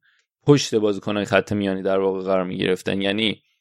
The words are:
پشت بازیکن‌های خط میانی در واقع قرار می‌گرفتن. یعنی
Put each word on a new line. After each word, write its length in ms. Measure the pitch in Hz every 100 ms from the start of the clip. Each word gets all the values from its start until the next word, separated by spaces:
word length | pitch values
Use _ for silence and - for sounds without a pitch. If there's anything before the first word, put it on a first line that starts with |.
| _ _ _ _ -
پشت 280 | 143 -
بازیکن‌های 500 | 113 104 98 107 104
خط 280 | 98 98 -
میانی 300 | 104 101 95
در 160 | 95 95
واقع 240 | 95 95
قرار 220 | 92 95
می‌گرفتن. 580 | 90 98 95 90 - 98
یعنی 400 | 98 101 110 95 _ _